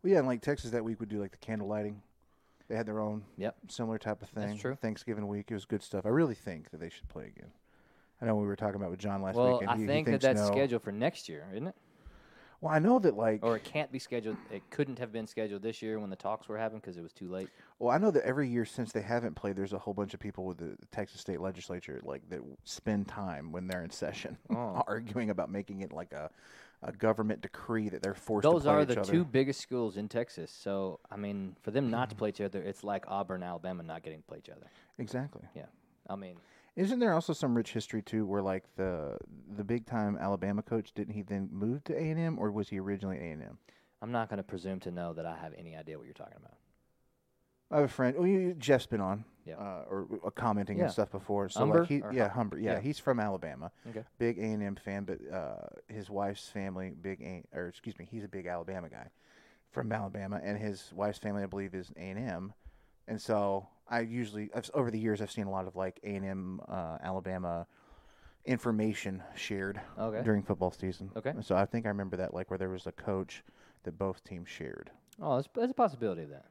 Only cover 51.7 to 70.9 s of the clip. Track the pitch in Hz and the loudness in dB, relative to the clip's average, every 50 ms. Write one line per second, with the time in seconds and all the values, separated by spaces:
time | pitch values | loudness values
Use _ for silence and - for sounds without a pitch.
51.7 | - 170 170 170 143 143 - 104 120 127 110 101 98 123 117 101 - 71 107 104 | 8 6 6 6 2 0 2 0 2 2 2 4 4 0 0 0 0 -2 0 2
52.7 | 90 95 101 139 147 - - - 127 120 107 107 98 90 85 80 69 65 78 87 | 2 2 0 -2 -4 -2 2 2 2 4 4 2 0 -2 -4 -6 -8 -8 -10 -10
53.7 | _ _ - 120 113 110 107 - _ _ 120 117 117 85 107 110 110 104 104 101 | _ _ -14 -10 -8 -8 -10 -10 _ _ 2 2 2 2 0 0 0 0 0 -2
54.7 | 98 95 - 101 98 101 101 92 95 - - 67 85 95 82 69 53 50 50 50 | -2 -4 -4 -4 -4 -4 -2 -4 -4 -6 -6 -6 -6 -4 -4 -4 -6 -8 -10 -12
55.7 | 50 - - - 110 110 98 98 104 98 101 98 101 101 - - - 104 98 98 | -14 -16 -16 -12 -10 -10 -10 -6 -2 -2 0 0 -2 -4 -10 -8 -6 -4 -4 -4
56.7 | 92 92 95 95 - 78 87 98 95 - - 80 92 87 - - - - 87 87 | -4 -4 -6 -6 -8 -6 -6 -6 -6 -6 -8 -10 -10 -10 -12 -10 -8 -6 -6 -6
57.7 | - - - 113 101 - 87 85 - 113 104 98 90 98 87 87 87 87 85 90 | -8 -10 -12 -12 -10 -10 -14 -10 -10 -10 -10 -8 -8 -8 -4 -4 -4 -4 -4 -6
58.7 | 95 95 87 78 58 55 58 - _ _ _ _ - - - - - _ _ _ | -6 -6 -8 -8 -12 -14 -16 -16 _ _ _ _ -20 -20 -20 -20 -20 _ _ _
59.7 | - 131 123 110 110 110 101 95 95 104 98 95 104 98 71 98 104 101 107 107 | -6 -4 -2 0 0 -2 -2 -4 -4 -6 -4 -2 -4 -4 -2 -2 -2 -2 -2 -4
60.7 | 98 95 - - 85 87 101 104 104 - - 107 101 101 98 95 92 101 98 98 | -4 -6 -10 -12 -2 0 0 0 0 0 -4 -2 -2 -2 -2 -2 -2 -4 -4 -4
61.7 | 90 95 90 - - - 85 95 95 104 123 123 92 85 92 98 104 _ _ - | -4 -8 -8 -8 -12 -10 -10 -8 -6 -4 -4 -4 -4 -4 -6 -8 -10 _ _ -20
62.7 | - - - _ _ _ _ - 110 104 - - 113 104 101 101 98 98 98 - | -20 -20 -20 _ _ _ _ -8 -8 -6 0 2 4 4 4 4 2 0 -2 -6
63.7 | _ _ _ - 120 120 117 113 117 123 120 104 104 107 107 104 - 123 117 - | _ _ _ -2 0 0 0 0 -2 -2 -2 -2 -4 -6 -6 -4 -4 -6 -6 0
64.7 | - 143 131 117 110 110 107 113 107 101 107 98 - - 104 98 95 95 92 92 | 2 2 2 4 2 2 2 2 2 2 0 -4 -2 -4 -2 -2 0 -2 -2 -4
65.7 | - 90 95 92 - - - 107 101 98 98 95 95 95 92 92 92 - - - | -2 -2 -2 -2 -2 -6 -6 -4 -4 -2 -2 -2 -4 -4 -4 -6 -6 -8 -8 -6
66.7 | - 95 85 80 80 - - 85 95 95 85 92 92 92 90 87 85 85 85 _ | -4 -4 -4 -4 -6 -6 -4 -4 -4 -2 -2 -2 -4 -2 -2 -2 -2 -2 -4 _
67.7 | _ - - - - - - - - - - - - _ _ - 131 120 - 120 | _ -20 -20 -20 -20 -20 -20 -20 -20 -20 -20 -20 -20 _ _ 0 0 2 2 2
68.7 | 113 107 107 110 104 - - 101 95 92 - - - - - - 107 98 95 98 | 2 4 4 2 2 0 -2 -4 -4 -6 -8 -12 -10 -8 -6 -4 -2 -2 -2 -2
69.7 | 98 98 - - - - 110 113 107 110 - 113 107 101 95 - 104 - 92 90 | -4 -6 -8 -12 -6 -4 -4 -2 -2 0 4 6 4 4 6 2 2 4 4 2
70.7 | - - - 95 | 2 0 -4 -4